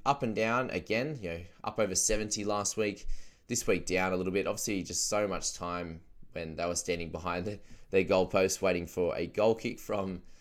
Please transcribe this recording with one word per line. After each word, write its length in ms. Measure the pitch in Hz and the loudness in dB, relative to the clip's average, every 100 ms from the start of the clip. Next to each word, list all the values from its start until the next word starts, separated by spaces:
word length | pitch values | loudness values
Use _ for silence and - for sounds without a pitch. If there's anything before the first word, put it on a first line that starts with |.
| - | 0
up 160 | 143 | 2
and 140 | 120 107 | 2 2
down 340 | 110 120 127 | 2 2 0
again, 480 | 90 78 107 143 147 | -4 0 0 0 -4
you 80 | 92 | -6
know, 100 | 85 87 - | -6 -8 -10
up 160 | 107 - | -8 0
over 160 | 104 92 | 2 2
seventy 480 | - 107 107 107 | 2 2 0 -2
last 340 | 101 104 101 - | 0 0 0 0
week. 300 | 107 98 - - - - _ | 0 0 0 0 -2 -12 _
This 200 | 120 - | -4 2
week 180 | 92 - | 0 2
down 260 | 90 92 | 2 2
a 40 | 92 | 2
little 180 | 92 | 2
bit. 140 | 95 90 | 0 0
Obviously, 340 | 104 - 101 | -2 -2 -2
just 260 | 85 92 - | -2 -2 0
so 200 | 104 104 | 0 0
much 260 | 90 - | -2 -4
time 480 | - 87 87 87 82 - - - | -6 -6 -4 -6 -10 -14 -18 -12
when 240 | 87 82 78 | -8 -8 -4
they 100 | 85 | -2
were 100 | 87 | -2
standing 360 | - 85 82 | -2 -2 -2
behind 340 | 82 87 87 92 | -6 -4 -4 -4
the, 140 | 101 - - - | -8 -12 -18 2
their 120 | 95 | 2
goalpost 560 | 95 95 90 101 95 - | 6 4 4 4 4 4
waiting 280 | 95 90 85 | 2 2 0
for 280 | - 87 - | 0 0 0
a 120 | 85 | -2
goal 260 | - 107 | 2 4
kick 260 | 110 120 - | 4 -2 -8
from, 440 | - 107 95 90 - - | -6 -4 -4 -6 -10 -20